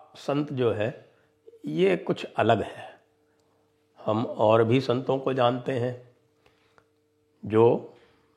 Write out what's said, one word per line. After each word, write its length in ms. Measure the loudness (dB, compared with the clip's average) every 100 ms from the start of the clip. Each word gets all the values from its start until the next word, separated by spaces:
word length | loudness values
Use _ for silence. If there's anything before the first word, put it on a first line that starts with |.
| -20 -12
संत 380 | -4 -4 -4
जो 180 | -2 0
है, 380 | 0 -2 -6 -16 _ _ _ -20 -16 -8
ये 320 | 0 0 0
कुछ 300 | -2 -6 -6 0
अलग 240 | 2 2
है। 380 | -2 -10 -18 -20 _ _ _ _ _ _ _ _ _ -10 -4
हम 200 | -2 -4
और 380 | 0 4 4
भी 180 | 4 2
संतों 380 | 0 -2 -2 -4
को 140 | -2
जानते 380 | 0 0 0 -4
हैं 400 | -4 -4 -8 -14 _ _ _ _ _ _ _ _ _ _ _ _ _ 0
जो 480 | 4 6 4 -2 -20 _ _ _